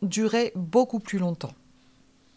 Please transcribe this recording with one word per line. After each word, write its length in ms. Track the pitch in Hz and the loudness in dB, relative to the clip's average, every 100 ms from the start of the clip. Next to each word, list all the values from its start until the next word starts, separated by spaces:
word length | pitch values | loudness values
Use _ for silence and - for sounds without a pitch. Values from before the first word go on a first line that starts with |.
durer 500 | 196 208 220 233 240 185 | -4 0 2 2 0 -4
beaucoup 440 | 165 226 254 226 | 0 2 4 0
plus 180 | - 196 | -4 -2
longtemps. 360 | 175 165 135 - - - _ _ _ _ _ | -2 -2 -8 -12 -20 -20 _ _ _ _ _